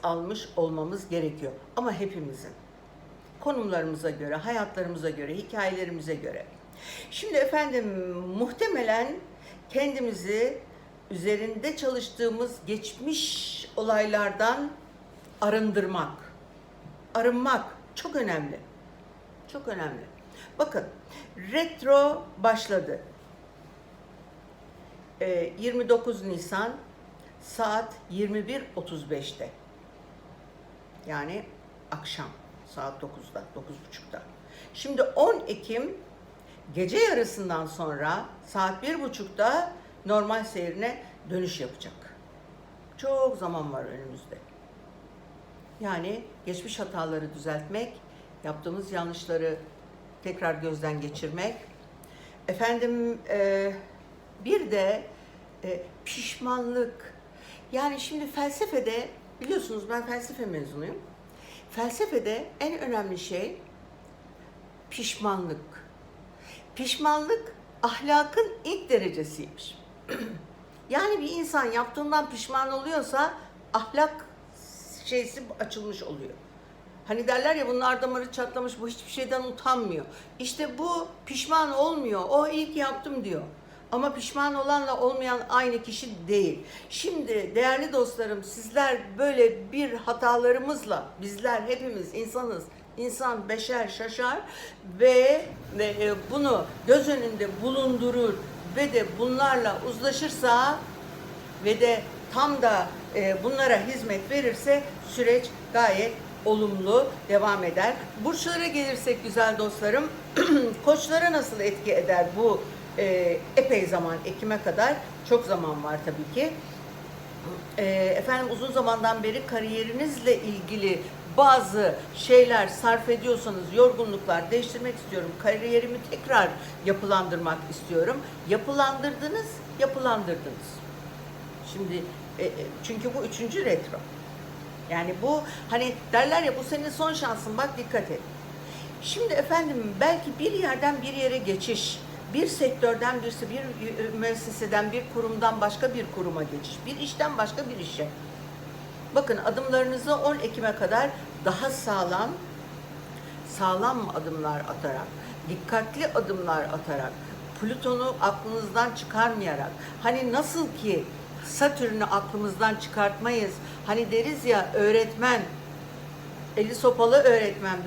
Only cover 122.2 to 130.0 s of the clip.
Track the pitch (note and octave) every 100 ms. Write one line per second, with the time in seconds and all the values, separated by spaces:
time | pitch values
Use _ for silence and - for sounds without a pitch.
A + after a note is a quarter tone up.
122.2 | - B3 B3 A#3 F#3+ - A#3 A3+ A#3+ A#3
123.2 | B3 A#3 A3+ F#3+ E3+ G#3 B3 A#3+ A3+ G3
124.2 | - E3+ E3+ A#3 A#3+ A#3+ B3 A#3 - F#3+
125.2 | E3 - G#3+ G#3+ A#3 A#3+ A#3+ A#3+ - A3+
126.2 | - A#3+ F3+ - - - G3 G3 G3+ F#3+
127.2 | E3+ E3+ E3 D#3 - - - E3+ F#3 C#4
128.2 | - - - A3+ C#4 C#4 C#4 C4+ C#4+ C#4+
129.2 | D4+ G#4+ G#4+ - - - C4+ C4+